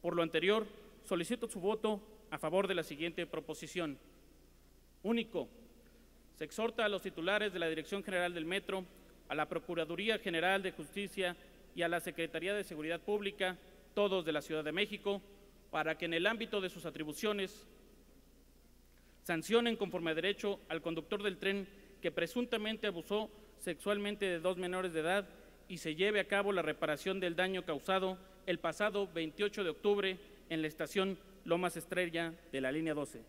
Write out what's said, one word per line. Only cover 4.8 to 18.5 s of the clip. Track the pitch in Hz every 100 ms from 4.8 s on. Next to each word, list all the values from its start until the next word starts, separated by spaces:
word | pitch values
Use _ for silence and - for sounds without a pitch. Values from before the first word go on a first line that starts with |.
| - -
Único, | 196 233 226 175 123 - - - - - - - - -
se | 156
exhorta | - 226 226 214
a |
los | 196
titulares | 190 160 170 208 208
de | 180
la | 165
Dirección | 160 156 202
General | 196 180 175
del | 170 160
Metro, | 190 - 190 180 - - - -
a | 147
la | 151
Procuraduría | 165 - 165 156 165 214 220
General | 196 165 175 196
de | 185
Justicia | - 147 196 202 - 180 175 - - - 175
y |
a | 170
la | 170
Secretaría | 180 160 165 160 175 208
de |
Seguridad | 190 151 156 170
Pública, | - 208 202 202 185 180 - - -
todos | - 208 190 160
de |
la | 151
Ciudad | - 156
de | 151
México, | 165 208 208 202 202 - - - - -
para | 160 156 160
que | 170
en | 165
el | 190
ámbito | 202 226 208
de | 185
sus | 170 160
atribuciones | - 151 147 214 208 190 - - - - - - - - - -